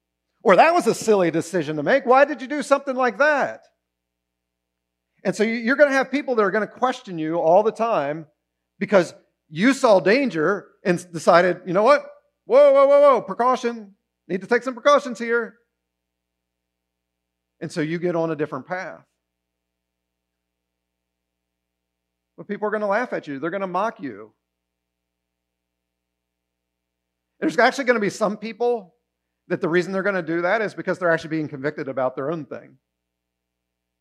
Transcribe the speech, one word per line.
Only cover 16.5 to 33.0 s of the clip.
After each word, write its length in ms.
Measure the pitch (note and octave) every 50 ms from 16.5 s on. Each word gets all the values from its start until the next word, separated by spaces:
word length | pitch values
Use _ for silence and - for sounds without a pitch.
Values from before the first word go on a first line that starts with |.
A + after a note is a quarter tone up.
| _ _ _ _ _ _ _ _ _ _ _ _ _ _ _ _ _ _ _ _ _ _
And 100 | C#3+ D3+
so 100 | - F3 D3+
you 160 | D#3 E3 F3
get 180 | E3 F3 E3+
on 140 | E3+ E3 E3
a 60 | D#3+
different 300 | C#3+ D3+ D3 D3+ C3 B2
path. 380 | - F3+ F#3 F#3+ D#3 - - _ _ _ _ _ _ _ _ _ _ _ _ _ _ _ _ _ _ _ _ _ _ _ _ _ _ _ _ _ _ _ _ _ _ _ _ _ _ _ _ _ _ _ _ _ _ _ _ _ _ _ _ _ _ _ _ _ _ _ _ _ _ _ _ _ _ _ -
But 80 | E3+ -
people 180 | G#3 G3+ G#3
are 40 | G#3+
gonna 160 | G3+ G#3+ G#3
laugh 260 | G#3 G3 A3 B3 B3 -
at 140 | E3+ D#3+
you. 120 | D#3 C#3+ C3+
They're 120 | C3 E3+
gonna 160 | F3 G3 G3
mock 340 | F#3 F3 F3+ G3+ A3+ A3+ -
you. 320 | F#3 C3+ G#2+ F#2+ A2 G#2+ _ _ _ _ _ _ _ _ _ _ _ _ _ _ _ _ _ _ _ _ _ _ _ _ _ _ _ _ _ _ _ _ _ _ _ _ _ _ _ _ _ _ _ _ _ _ _ _ _ _ _ _ _ _ _ _ _ _ _ _ _ _
There's 200 | - - D#3 E3+
actually 260 | A3+ B3+ B3 - C#4
gonna 160 | A#3 B3 A3+
be 80 | G#3 F#3+
some 300 | - - A3 F#3 G#3 G3+
people 560 | - A3+ A3+ - A#3+ A#3+ A#3+ A3+ F#3+ E3+ _ _ _ _ _ _ _ _ _ _ _ -
that 120 | D3 C#3+
the 80 | - D3+
reason 240 | D#3+ F3+ F3 F3 F#3+
they're 100 | F#3+ F3+
gonna 200 | G3+ G3 F#3 E3+
do 180 | D3 E3 E3+
that 220 | F3 F3 G3 A3+ A3
is 120 | F#3 C#3+
because 240 | - D#3+ - F3+ -
they're 120 | F3+ E3+
actually 260 | E3 D#3+ - D#3+ D#3
being 120 | D#3+ D#3 C#3+
convicted 380 | D3+ C3+ C3 D3+ D3 - D3+
about 300 | C3 C3 C3 B2+ B2+ B2+
their 140 | - C3 C#3
own 160 | E3+ E3+ C#3+
thing. 320 | - - A2 - - B2+ _ _ _ _ _